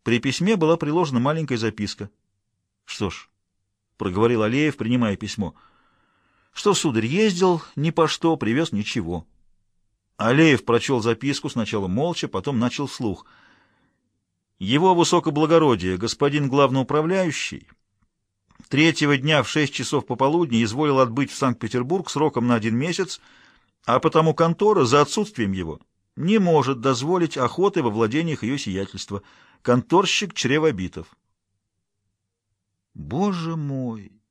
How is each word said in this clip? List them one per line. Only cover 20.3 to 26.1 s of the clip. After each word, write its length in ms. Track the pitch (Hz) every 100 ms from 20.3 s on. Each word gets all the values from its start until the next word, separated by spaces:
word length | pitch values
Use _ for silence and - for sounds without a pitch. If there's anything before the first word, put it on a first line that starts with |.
| 165 165 117
изволил 360 | 113 120 151 135
отбыть 320 | 127 120 139
в 40 | -
Санкт-Петербург 720 | 135 117 110 123 127 190 -
сроком 380 | 143 151 127 120
на 80 | 117
один 220 | 110 113
месяц, 420 | 156 165 - - _ _ _ _ _ _ -
а 140 | 127
потому 340 | 156 160 160
контора 520 | 147 165 165 208 202 120
за 160 | 143
отсутствием 500 | 143 - 208 - 104
его 300 | 92 82 71 _ _ _